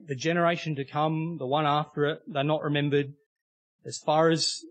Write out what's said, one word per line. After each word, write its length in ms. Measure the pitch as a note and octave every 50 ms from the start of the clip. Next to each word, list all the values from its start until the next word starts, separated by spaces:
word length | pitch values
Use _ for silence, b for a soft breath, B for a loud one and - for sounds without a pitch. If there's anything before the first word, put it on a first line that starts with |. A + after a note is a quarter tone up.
| -
the 100 | D3+ C#3
generation 580 | B2 B2+ D#3+ E3+ F3 E3+ E3+ F3 E3 - D#3+ D3+
to 80 | C#3 C3+
come, 520 | - - D3 D#3 D#3+ D#3+ D#3 D#3+ E3+ E3+ D3
the 80 | C3
one 200 | B2+ C#3 D#3 D#3
after 400 | C#3+ D3 D3+ D3+ - - D3 D3
it, 140 | C#3+ D#3+ D#3+ -
they're 180 | - D3 C#3 C#3+
not 180 | D3+ D#3 D3+
remembered. 500 | D#3+ D3+ D3 C#3+ C#3+ D3 C#3+ C#3+ D3 C#3+ D3 - _ _ _ _ _ _ _ _ _ _ _ _ -
As 100 | - -
far 320 | - - D#3+ D3+ D#3 E3 E3
as 320 | E3 D3+ - - - - - -